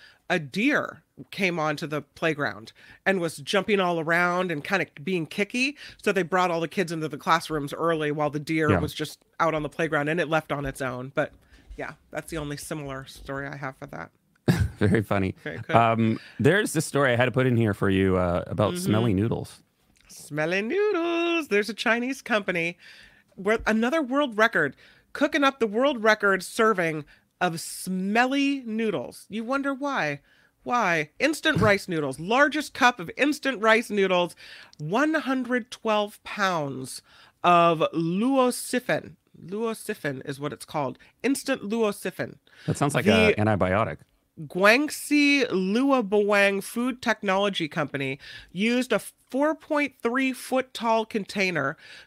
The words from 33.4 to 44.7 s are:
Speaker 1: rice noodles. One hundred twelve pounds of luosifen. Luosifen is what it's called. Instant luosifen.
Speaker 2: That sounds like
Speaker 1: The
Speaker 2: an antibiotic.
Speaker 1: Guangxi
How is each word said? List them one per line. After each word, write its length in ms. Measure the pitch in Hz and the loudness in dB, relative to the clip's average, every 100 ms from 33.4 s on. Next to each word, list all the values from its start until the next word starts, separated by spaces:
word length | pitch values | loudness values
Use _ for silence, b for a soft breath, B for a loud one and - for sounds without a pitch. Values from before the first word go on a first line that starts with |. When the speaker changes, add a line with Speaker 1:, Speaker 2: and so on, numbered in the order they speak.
| 269 226 | -4 0
Speaker 1:
rice 280 | 220 226 226 | 4 4 2
noodles. 440 | 202 190 180 175 - B B B - | 0 2 2 0 -4 B B B -12
One 340 | 151 214 302 | -4 0 2
hundred 560 | 311 247 262 233 247 220 | 0 -2 -4 -2 -4 -4
twelve 540 | - 220 208 208 - | -8 -2 0 -2 -8
pounds 760 | - - 190 170 143 131 131 - b b b _ | -14 -2 0 0 -2 -6 -10 -14 b b b _
of 360 | 175 175 170 160 160 | 4 6 6 4 0
luosifen. 1200 | 165 165 185 247 269 247 247 - 196 - 151 - 156 _ - 156 | 0 0 0 2 2 2 0 -4 -4 -2 -4 -4 -20 _ -20 -12
Luosifen 840 | 202 226 220 - 165 147 131 151 | -6 -6 -6 -8 -6 -6 -6 -10
is 120 | 135 | -8
what 140 | 143 | -8
it's 120 | - - | -10 -8
called. 320 | 156 135 - b _ | -4 -4 -6 b _
Instant 380 | 226 277 - 254 | -2 -2 -2 -4
luosifen. 720 | 202 233 214 196 190 - 131 - _ B - | -2 0 0 -2 -8 -8 -10 -10 _ B -4
Speaker 2:
That 100 | - | 0
sounds 180 | 143 127 | 0 2
like 100 | 175 | 4
Speaker 1:
The 320 | 220 220 - | 6 4 4
Speaker 2:
an 80 | 107 | 2
antibiotic. 500 | 101 92 98 117 76 - _ _ - 151 | 2 2 2 0 -4 -16 _ _ -18 -8
Speaker 1:
Guangxi 1000 | 175 202 | 2 6